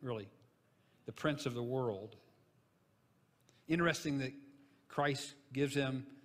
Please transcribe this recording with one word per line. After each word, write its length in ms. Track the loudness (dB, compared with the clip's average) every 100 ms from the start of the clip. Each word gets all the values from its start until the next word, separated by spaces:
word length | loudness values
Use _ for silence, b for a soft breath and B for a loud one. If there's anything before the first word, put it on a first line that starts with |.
really, 280 | -6 -6 -6 -14 _ _ _ b b b
the 80 | -14
prince 340 | -2 0 0 -2
of 80 |
the 80 | -2
world. 540 | -2 0 0 -2 -6 -16 -20 _ _ _ _ _ _ _ _ _ _ _ _ b b
Interesting 500 | 4 4 2 0 0
that 120 | -2 -4 -18 -20 B B B
Christ 460 | 0 2 2 -4 -14 -6
gives 220 | 0 2
him 320 | 2 0 -2 -6 B